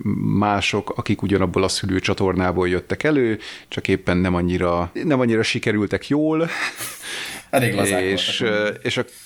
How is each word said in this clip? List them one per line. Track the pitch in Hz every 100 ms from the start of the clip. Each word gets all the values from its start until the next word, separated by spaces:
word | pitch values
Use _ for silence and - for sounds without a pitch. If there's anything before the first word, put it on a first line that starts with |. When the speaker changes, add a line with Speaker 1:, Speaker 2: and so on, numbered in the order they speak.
| 104 98 104 101
Speaker 1:
mások, | 104 101 - 104 - -
akik | - 104
ugyanabból | 98 95 92 90
a | 92
szülőcsatornából | - 95 92 - 95 98 90 90 90 90
jöttek | 90 - 95
elő, | 151 147 117 107 - - -
csak | - -
éppen | 95 - 90
nem | 92 87
annyira, | 87 90 87 87 87
nem | - 160 131
annyira | 120 113
sikerültek | 110 120 120 107 98 98 -
jól. | 143 156 156 165 - - - - - - - - - -
Speaker 2:
Elég | 135 117
lazák | 101 98 101
Speaker 1:
És, | 95 95 - -
Speaker 2:
voltak. | 120 104
Speaker 1:
ö, | 104
és | 104 123 127
a, | 120 -